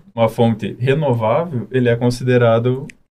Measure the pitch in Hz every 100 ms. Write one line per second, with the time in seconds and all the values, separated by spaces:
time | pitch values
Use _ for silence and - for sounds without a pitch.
0 | - - 113 - 117 107 98 - 127 147
1 | 147 117 110 135 170 127 101 131 120 117
2 | 123 123 127 123 117 117 120 131 147 -
3 | _